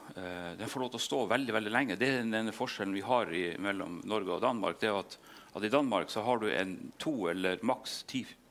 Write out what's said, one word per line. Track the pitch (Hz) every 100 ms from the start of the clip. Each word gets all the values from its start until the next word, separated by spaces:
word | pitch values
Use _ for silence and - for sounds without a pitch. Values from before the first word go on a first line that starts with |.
| - -
eh, | 90 90 87 85
den | 110
får | 135
lov | 127
til | 117
å | -
stå | 143 107
veldig, | 120 131
veldig | 110 107
lenge. | 117 135 90
Det | 127
er | 131
den | 113
ene | 110 110 107
forskjellen | 123 - 98 98
vi | 101
har | 123 98
i, | 82 87 82
mellom | 101 98 87 87 -
Norge | 107 92 87
og |
Danmark, | 117 120 87 85
det | 113
er | 101
at, | 92 - - - - -
at |
i | 107
Danmark | 131 139 104 82
så | -
har | 110 123
du | 107
en | 65 95 92 - -
to | - 135 85
eller | 90 92 92
maks | 113 127 - - -
ti | 131 107 - -